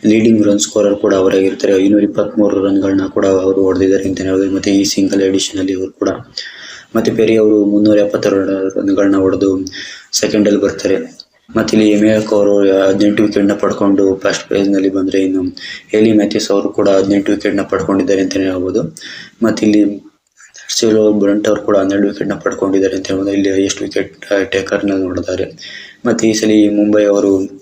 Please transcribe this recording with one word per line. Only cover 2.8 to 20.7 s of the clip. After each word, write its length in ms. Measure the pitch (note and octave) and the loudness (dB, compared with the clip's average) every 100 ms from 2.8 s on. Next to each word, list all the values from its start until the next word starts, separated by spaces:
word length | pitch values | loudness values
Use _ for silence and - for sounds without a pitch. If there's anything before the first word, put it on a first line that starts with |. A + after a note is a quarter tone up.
| G2 G2 F#2+ | 0 -2 -2
ಕೂಡ 200 | G2 G2 | -2 0
ಅವರು 360 | F#2+ F#2+ F#2+ | 2 2 0
ಹೊಡೆದಿದ್ದಾರೆ 420 | F#2+ F2+ F#2+ F#2+ | 0 2 2 0
ಅಂತ 160 | F#2+ F2+ | -2 -6
ಹೇಳ್ಬೋದು. 340 | F#2 F#2+ G2 | -2 -2 0
ಮತ್ತೆ 160 | G2 G2+ | -2 0
ಈ 140 | G2 | 0
ಸಿಂಗಲ್ 380 | G2 - G2 G2 | 0 0 0 0
ಎಡಿಷನಲ್ಲಿ 500 | F#2+ F#2+ - G2+ F#2+ | 0 0 -4 -6 -4
ಇವರು 200 | F#2+ F#2+ | -4 -6
ಕೂಡ. 160 | - G2 F#2 - - - - - - - A2+ | -4 -4 -4 -10 -16 -16 -18 -20 -20 -8 -2
ಮತ್ತೆ 180 | A#2 | -2
ಪೆರಿ 220 | A2+ A2 A2+ | 0 2 4
ಅವರು 280 | G#2+ G#2+ | 4 4
ಮುನ್ನೂರ 340 | G#2 G#2 G#2+ G#2 | 2 2 4 4
ಎಪ್ಪತ್ತೆರಡು 800 | G2+ - G#2 G2 F#2+ F#2+ F#2+ G2 | 2 0 0 0 0 -2 -4 -4
ರನ್‌ಗಳನ್ನ 360 | G2 G2 G2 G2 | -2 0 2 2
ಹೊಡೆದು 340 | F#2+ F#2 G2 F#2+ F#2+ - - - - | 2 2 2 0 -4 -12 -16 -18 -10
ಸೆಕೆಂಡಲ್ಲಿ 480 | - G#2+ G#2+ G#2 G2+ | -4 -2 2 2 2
ಬರ್ತಾರೆ. 360 | G2 F#2+ - F#2+ - - - _ _ A2 | 0 -2 -2 -2 -4 -16 -20 _ _ -4
ಮತ್ತೆ 200 | A2+ A2 | 0 2
ಇಲ್ಲಿ 140 | G#2+ | 4
ಎಮಿಯಾ 300 | G#2 G#2+ G#2+ | 4 4 2
ಕೌರ್ 280 | G#2+ G#2 G2+ | 2 0 2
ಅವರು 380 | G2+ G2 F#2+ G2 | 2 4 4 2
ಹದಿನೆಂಟು 360 | F#2+ G#2 G#2 | 2 2 2
ವಿಕೆಟ್ನ 300 | G#2 G#2 G2+ | 0 2 0
ಪಡ್ಕೊಂಡು 600 | G2+ G2+ G#2 G2+ G2 G2 F#2+ | 0 -2 0 0 2 2 0
ಫಸ್ಟ್ 320 | G2+ F#2+ - | -2 -4 -4
ಪ್ರೈಸ್‌ನಲ್ಲಿ 400 | G2 G2 G2 G2 | -2 0 0 0
ಬಂದ್ರೆ, 320 | F#2+ F#2+ F#2+ | -2 -2 0
ಇನ್ನು 220 | F#2+ F#2+ F#2 - - - - | 0 -2 -4 -8 -16 -16 -4
ಹೇಲಿ 220 | G#2+ A2 | 2 4
ಮ್ಯಾಥ್ಯೂಸ್ 380 | G#2+ G2+ A2 - | 4 2 -2 0
ಅವರು 180 | G2+ G2+ | -2 -2
ಕೂಡ 200 | - G2 | -2 2
ಹದಿನೆಂಟು 440 | F#2+ G2 G2+ G2 | 2 2 0 0
ವಿಕೆಟ್ನ 280 | G2+ G#2 G2 | -2 -2 -4
ಪಡ್ಕೊಂಡಿದ್ದಾರೆ 600 | F#2 G2 F#2 G2 F#2 F#2+ | -2 -4 -2 -2 0 0
ಅಂತಲೇ 200 | F#2+ G2 | 0 -2
ಹೇಳ್ಬೋದು. 400 | F#2+ F#2 F#2 G2+ D#3+ - - - - _ | -4 -4 -4 -4 -6 -10 -18 -18 -20 _
ಮತ್ತೆ 240 | A2+ G#2+ G#2+ | -2 0 2
ಇಲ್ಲಿ 160 | G#2 G2+ G#2 - _ _ _ - - - | 2 2 -2 -16 _ _ _ -20 -20 -10